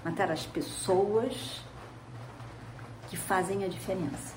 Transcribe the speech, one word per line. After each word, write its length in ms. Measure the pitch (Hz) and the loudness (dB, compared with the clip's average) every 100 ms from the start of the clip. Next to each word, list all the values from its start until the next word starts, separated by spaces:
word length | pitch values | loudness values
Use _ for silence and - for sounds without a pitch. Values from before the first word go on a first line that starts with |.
matar 280 | - 165 185 | -2 2 2
as 140 | 160 - | 2 0
pessoas 1160 | - - - - 185 202 220 254 254 - - - - - - - - - - - - - - - - - | -2 -2 -2 6 6 8 6 4 0 -6 -8 -10 -12 -12 -14 -12 -12 -12 -12 -12 -12 -12 -12 -12 -12 -8
que 80 | 180 | -6
fazem 480 | - 190 180 196 | 2 4 4 2
a 40 | 196 | 0
diferença. 680 | 170 - 190 156 123 - | -2 -2 0 0 -2 -8